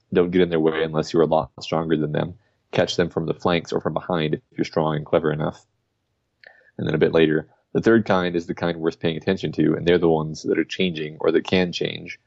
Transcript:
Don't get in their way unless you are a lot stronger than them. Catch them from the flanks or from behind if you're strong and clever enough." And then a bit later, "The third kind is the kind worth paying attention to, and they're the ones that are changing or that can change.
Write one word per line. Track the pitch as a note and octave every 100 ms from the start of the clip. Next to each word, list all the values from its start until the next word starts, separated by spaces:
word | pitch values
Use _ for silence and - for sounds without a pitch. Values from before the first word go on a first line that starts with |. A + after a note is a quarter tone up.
| -
Don't | F#2 F2
get | F#2
in | F2
their | D#2+
way | D#2+ D#2
unless | D#2+ D#2 D#2
you | E2+
are |
a | D2+
lot | D#2+ B1+ -
stronger | - D#2+ D#2+ D#2
than | D2+
them. | D2+ D#2+ - _ _ _
Catch | G#2+ E2+ -
them | E2+
from | - D#2
the |
flanks | - F#2 E2+ -
or | F2+
from | -
behind | D#2+ - F2 D#2 D2
if | _ -
you're | -
strong | E2+ D#2 D2+
and | D2+
clever | E2+ D#2
enough." | D2+ D#2 - _ _ _ _ _ _ _ _ - _ _ -
And | D2+
then |
a | D#2
bit | -
later, | E2 D#2 D#2 - _ _
"The | C3+
third | A2+ A2+ G#2+
kind | F#2+ F2 E2+
is | E2
the |
kind | E2+ E2+ E2
worth | D#2+ -
paying | E2+ D#2
attention | G2 F#2 D#2
to, | D2+ D#2
and | D#2 E2
they're | F2
the | E2+
ones | D#2+ D#2 D#2
that | - E2+
are |
changing | D#2 - F#2 D#2 D2+ D#2
or | E2
that | D#2+ -
can | F#2 F2
change. | - D#2 D#2+ E2+ -